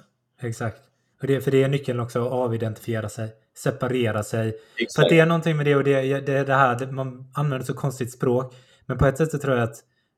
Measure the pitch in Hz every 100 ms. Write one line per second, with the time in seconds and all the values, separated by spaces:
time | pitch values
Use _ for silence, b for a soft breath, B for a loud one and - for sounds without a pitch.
0 | _ _ _ _ 123 113 117 - _ _
1 | _ - 135 135 131 135 135 139 135 120
2 | 120 123 120 127 123 113 113 110 - 110
3 | 104 - 110 - _ - 143 120 127 127
4 | 113 107 107 113 113 110 B B 117 -
5 | 131 165 160 170 165 151 147 139 139 139
6 | 131 139 139 139 135 135 135 120 131 135
7 | 131 123 - - 147 131 131 - 139 127
8 | 120 - 135 123 127 b b b b 127
9 | 139 135 156 147 139 127 117 - _ _
10 | _